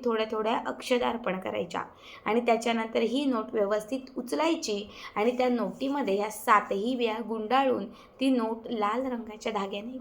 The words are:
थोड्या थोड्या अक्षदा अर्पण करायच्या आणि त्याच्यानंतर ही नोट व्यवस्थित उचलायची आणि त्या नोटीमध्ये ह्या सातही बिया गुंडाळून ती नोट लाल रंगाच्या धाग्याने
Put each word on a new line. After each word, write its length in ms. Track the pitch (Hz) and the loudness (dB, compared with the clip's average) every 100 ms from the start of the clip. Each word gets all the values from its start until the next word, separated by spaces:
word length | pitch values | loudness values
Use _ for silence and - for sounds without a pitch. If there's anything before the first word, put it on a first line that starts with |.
| 240 | 0
थोड्या 200 | 220 220 | 0 0
थोड्या 260 | 220 214 247 - | 0 0 0 -2
अक्षदा 420 | - - 247 247 | -6 0 2 2
अर्पण 300 | 233 196 180 | -2 -4 -4
करायच्या 420 | 208 208 175 - - - - - - | -2 -4 -4 -4 -6 -12 -20 -6 0
आणि 160 | 220 | 2
त्याच्यानंतर 600 | 240 226 233 233 220 240 | 4 2 2 0 0 0
ही 240 | 220 262 277 | 2 2 2
नोट 280 | 233 214 | 0 0
व्यवस्थित 640 | 226 202 214 - 269 - - | 0 2 0 -2 -6 -6 -10
उचलायची 640 | - 294 320 330 - 202 208 - - 208 | -2 0 2 2 -2 -4 -6 -14 -6 0
आणि 160 | 226 | 2
त्या 180 | 247 247 | 4 2
नोटीमध्ये 640 | 240 190 - 269 285 214 196 | 2 -2 -2 -2 0 0 0
ह्या 140 | 208 | -2
सातही 640 | - 247 208 - 196 233 254 | -2 4 4 4 0 0 0
बिया 220 | 233 220 214 | 0 0 -4
गुंडाळून 580 | 226 214 262 269 214 196 - - - | -4 2 4 4 2 -2 -10 -18 0
ती 100 | 269 | 2
नोट 380 | 254 220 226 - | 4 2 -2 -4
लाल 360 | 233 208 233 262 | 0 0 0 -2
रंगाच्या 460 | 233 214 214 226 | -4 -6 -8 -4
धाग्याने 440 | 214 196 202 226 262 | -2 -2 -4 -8 -6